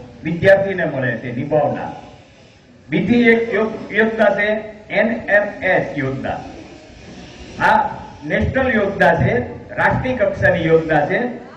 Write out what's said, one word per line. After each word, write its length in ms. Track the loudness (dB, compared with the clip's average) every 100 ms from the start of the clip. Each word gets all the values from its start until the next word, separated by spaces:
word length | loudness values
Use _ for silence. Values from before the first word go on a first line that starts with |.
| -18 -10
વિદ્યાર્થીને 640 | -6 2 6 6 4 -2 -4
મળે 320 | -2 -4 -4
છે 180 | -6 -6
નિભાવના. 560 | 0 0 0 -2 -8 -12 -18 -20 -20 -20 -20 -20 _ -20 -4
બીજી 320 | -2 2 4
એક 320 | 6 4 2
યો-, 380 | 0 -2 -4 -6
યોજના 340 | 0 0 4 2
છે 220 | 2 0 -2 -4 -16 -6
એન 180 | 0 0 0 2
એમ 340 | 2 2 -4
એસ 340 | 0 0 0 -4
યોજના. 400 | -4 -4 -6 -8 -10 -16 -18 -20 -20 -20 -20 -18 -18 -18 -16 -2
આ 260 | 0 2 0 -6 -16 -14 -6
નેશનલ 500 | -2 -2 0 0 0
યોજના 400 | -2 2 2 4
છે, 240 | 2 0 -4 -10 -12
રાષ્ટ્રીય 460 | -2 0 0 -2 0
કક્ષાની 500 | -2 2 2 2 4
યોજના 400 | 4 4 0 2
છે. 140 | 0 -2 -6 -14